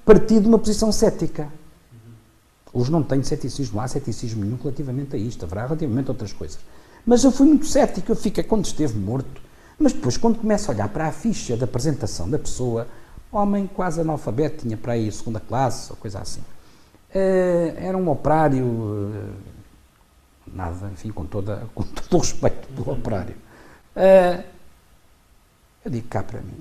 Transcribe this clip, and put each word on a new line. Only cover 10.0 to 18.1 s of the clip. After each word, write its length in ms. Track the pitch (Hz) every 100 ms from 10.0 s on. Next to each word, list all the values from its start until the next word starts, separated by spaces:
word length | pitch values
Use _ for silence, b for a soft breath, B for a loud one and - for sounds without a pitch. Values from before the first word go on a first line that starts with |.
| 123 -
quando 200 | 233 226
começo 300 | 214 208 -
a 40 |
olhar 160 | 107 101
para 180 | 151 156
a 40 |
ficha 440 | - 233 196 - 117
de 80 |
apresentação 680 | 123 123 147 135 107 - 85
da 80 | 143
pessoa, 500 | - - 127 113 117 b b b -
homem 360 | 214 202 202 190
quase 340 | - 185 160
analfabeto, 600 | 160 147 - 117 151 -
tinha 140 | 117 110
para 160 | 120
aí 140 | 117 107
a 40 |
segunda 280 | 101 117 104
classe, 520 | - 117 131 - -
ou 60 | 110
coisa 220 | 110 95
assim. 220 | 92 - - b b b b b _
Eh, 640 | 196 190 185 180 175 165 -
era 200 | 180 190
um 120 |
operário, 1000 | 180